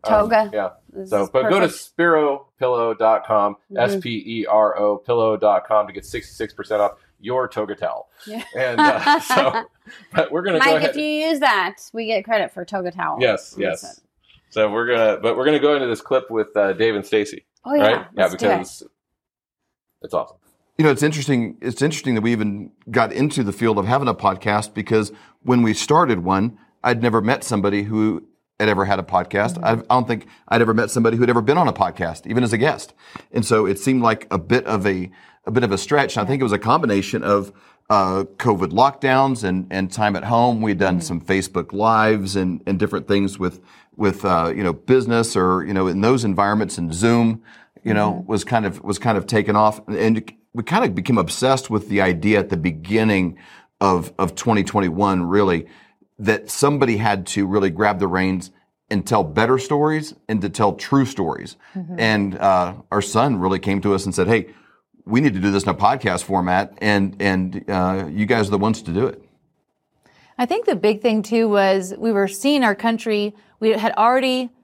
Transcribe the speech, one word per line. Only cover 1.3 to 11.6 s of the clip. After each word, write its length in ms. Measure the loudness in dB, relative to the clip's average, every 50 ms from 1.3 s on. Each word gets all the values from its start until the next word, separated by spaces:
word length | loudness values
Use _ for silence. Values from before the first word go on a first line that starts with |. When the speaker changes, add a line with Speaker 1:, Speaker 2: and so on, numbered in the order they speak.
Speaker 1:
but 120 | 0 0 2
go 160 | 2 2 2
to 60 | 2
Speaker 2:
perfect. 80 | 0 -2 -8
Speaker 1:
spero 680 | -18 -14 _ 0 2 4 4 4 2 2 -2 -4 -8 _ _ _
pillow 360 | 0 0 0 0 0 -2 -2
dot 320 | 2 4 4 4 2 0
com, 280 | 0 2 2 2 0 -2 _ _ _
Speaker 2:
Mm-hmm. 60 | -2
Speaker 1:
S 200 | 0 0 0 0 -4
P 200 | -4 -6 -6 -6 -6 -8 -6 -6
E 60 | -2
R 320 | 2 4 4 4 2 2 0
O 180 | 0 0 0 -2
pillow 380 | _ -2 0 2 2 2 0
dot 300 | 2 2 2 2 2 0
com 200 | 2 0 0 0
to 60 | 0
get 120 | -8 -16 -14
sixty-six 480 | -10 -10 -10 -10 -12 -10 -10 -10 -10 -8
percent 260 | -14 -8 -4 0 0
off 100 | 0 0 -2 _ _ _ _ _
your 260 | -8 -4 -4 -4 -4 -4
toga 260 | -4 -6 -6 -6 -6
towel. 340 | -6 -6 -6 -6 -8 -14 _ _ _ -18
Speaker 2:
Yeah. 160 | -14 -14 -14 -14 -10 -6
Speaker 1:
And, 240 | -4 -4 -2 0 2
uh, 400 | 2 2 2 0 2 0 0 0
Speaker 2:
<laughs> 0 |
Speaker 1:
so, 440 | 0 -2 0 0 0 0 -2 -2 -8 -8 _ _ _ -20 -20 -20 -20 _ -2
but 180 | -2 -2 0
we're 100 | -2 -4
gonna 160 | -2 0 0 2
Speaker 2:
Mike, 100 | 2 2
Speaker 1:
go 80 | 2
Speaker 2:
if 60 | 2
Speaker 1:
ahead. 140 | 0 -2 -2
Speaker 2:
you 60 | -2 -4
use 360 | -4 -2 -2 -2 -2 -2 2
that, 360 | 2 2 2 2